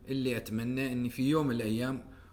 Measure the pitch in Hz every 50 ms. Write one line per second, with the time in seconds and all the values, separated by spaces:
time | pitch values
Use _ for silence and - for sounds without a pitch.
0 | - - 135 135 127 127 120 110 - - 107 113 117 123 127 131 135 131 123 123
1 | 123 120 - - 131 135 151 160 151 135 117 117 113 107 110 113 123 127 135 127
2 | - - - - - -